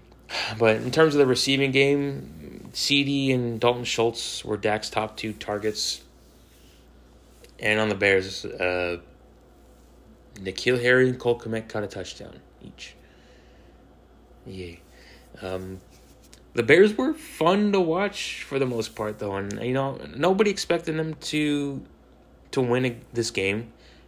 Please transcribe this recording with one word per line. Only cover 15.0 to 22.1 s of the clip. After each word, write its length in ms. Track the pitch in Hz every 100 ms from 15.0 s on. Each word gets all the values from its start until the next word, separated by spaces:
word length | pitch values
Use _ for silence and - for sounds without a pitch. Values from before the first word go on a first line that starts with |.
| - - - -
Um, 380 | 92 92 92 92 - - - - - - -
the 100 | 120
Bears 340 | 117 165 208 214
were 160 | 262
fun 600 | 302 - - 160 202 208
to 60 | 196
watch 640 | 165 170 202 - - -
for 160 | - 135
the 60 | 131
most 300 | 117 110 -
part, 240 | 107 107
though, 160 | 104 98
and, 260 | 101 107
you 120 | 117
know, 260 | 131 135 - - 131
nobody 360 | 170 190 208
expected 440 | 196 - 170 165 156
them 180 | 160 151
to, 680 | - 151 151 147 143 139 - - -